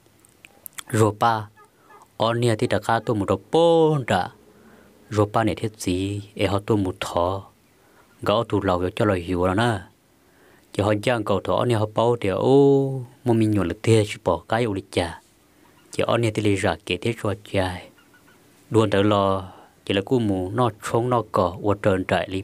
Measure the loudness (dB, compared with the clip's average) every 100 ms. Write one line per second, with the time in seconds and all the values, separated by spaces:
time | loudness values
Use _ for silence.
0 | _ _ _ _ -20 _ -20 -18 -4 2
1 | 2 2 0 0 -4 -16 -20 _ _ -20
2 | -16 -2 -2 2 0 0 0 0 0 0
3 | 0 -2 0 -2 0 2 4 6 4 2
4 | 0 0 -2 -10 _ -20 -20 -20 -20 _
5 | -4 0 0 0 0 -2 -6 -6 -4 -2
6 | -2 -6 -8 -4 -2 0 0 0 -2 -6
7 | -6 -2 -2 -2 -10 _ _ _ _ _
8 | _ _ -2 0 0 -2 0 0 -2 -2
9 | 0 0 -2 -2 0 2 0 -2 -8 _
10 | _ _ _ _ _ _ _ -2 0 0
11 | 0 -2 0 -2 0 0 0 0 0 0
12 | 0 0 -2 0 4 6 6 4 0 -6
13 | -10 -6 0 2 2 0 -2 -2 2 2
14 | 2 -2 -2 -2 -2 -2 -2 -4 -6 -4
15 | -4 -6 _ _ _ _ _ _ _ -4
16 | 0 0 0 0 0 0 0 -2 -4 -4
17 | -4 -4 -6 -6 -6 -4 -4 -6 -14 _
18 | _ _ _ _ _ _ -2 0 2 2
19 | 2 2 2 0 -6 -16 -20 _ -4 -2
20 | 0 0 0 -2 -2 -2 -2 -2 -4 -2
21 | 0 0 0 0 0 0 -2 0 0 0
22 | 0 -2 -2 -6